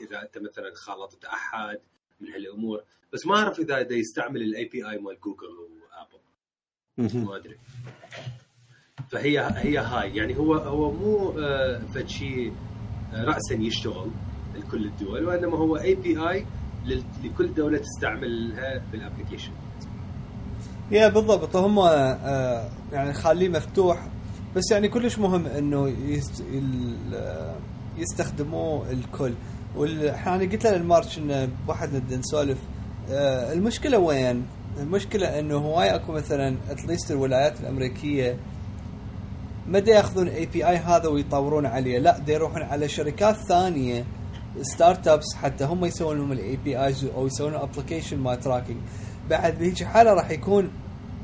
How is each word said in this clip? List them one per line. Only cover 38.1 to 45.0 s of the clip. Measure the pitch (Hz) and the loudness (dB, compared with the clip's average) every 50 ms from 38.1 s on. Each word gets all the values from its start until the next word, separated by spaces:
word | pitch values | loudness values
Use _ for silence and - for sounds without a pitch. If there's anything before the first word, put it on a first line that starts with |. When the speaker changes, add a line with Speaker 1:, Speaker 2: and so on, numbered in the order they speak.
| 147 139 127 123 123 127 - - - - - - - - - - - - - - - - - - - - - - - - - | 0 2 2 0 0 -2 -6 -10 -10 -10 -10 -10 -10 -10 -10 -10 -12 -10 -12 -10 -10 -10 -10 -10 -10 -10 -10 -10 -10 -10 -2
Speaker 3:
ما | - 175 202 | 2 2 4
دا | 196 220 | 8 8
ياخذون | 220 214 202 - - 190 180 147 | 8 8 8 6 4 2 2 2
إي | - 160 165 | 0 -2 -4
بي | 156 - 165 151 170 | -2 -2 2 4 4
آي | 180 | 4
هذا | 170 160 170 175 165 165 160 | 4 4 6 6 6 6 4
ويطورون | 147 143 139 - 147 143 139 143 151 151 147 | 2 0 0 0 0 0 2 2 2 2 2
عليه، | 131 113 135 131 127 123 123 | 2 0 0 0 2 2 4
لا، | 143 190 - - | 6 6 6 6
دا | 147 143 | 4 0
يروحون | 151 156 160 147 139 165 | 2 2 2 0 -2 -4
على | 151 - 139 147 147 143 | -4 -4 -2 -2 -2 -2
شركات | - - 151 147 139 - 202 214 214 | -2 -2 -2 -2 0 2 4 4 4
ثانية، | 208 - - 180 175 185 185 175 143 131 123 120 117 117 - - - - - - - - - - - | 2 2 4 4 4 4 4 2 0 0 0 -2 -2 -4 -6 -8 -8 -8 -10 -10 -10 -10 -10 -8 -6
ستارت | 139 - - - 165 175 185 185 | -6 -4 2 6 8 8 6 6